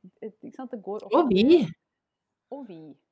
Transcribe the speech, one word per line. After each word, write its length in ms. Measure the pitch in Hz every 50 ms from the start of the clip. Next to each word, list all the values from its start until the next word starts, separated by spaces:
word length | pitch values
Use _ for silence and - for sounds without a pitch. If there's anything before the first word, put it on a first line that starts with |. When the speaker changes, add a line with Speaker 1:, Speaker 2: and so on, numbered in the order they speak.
| - 185 _ _ -
Speaker 1:
Ikke 300 | 220 190 _ - - - -
sant? 160 | 262 240 -
Det 80 | 220
går 240 | 185 196 202 214 -
opp 80 | - 214
Speaker 2:
Og 80 | 294
Speaker 1:
og 80 | 349 262
Speaker 2:
vi. 140 | 202 185 214
Speaker 1:
ned. 240 | 269 339 339 240 - - _ _ _ _ _ _ _ _ _ _ _ _ _ _ -
Og 140 | 247 285 277 220
vi. 140 | 180 160 156 156 131 _ _ _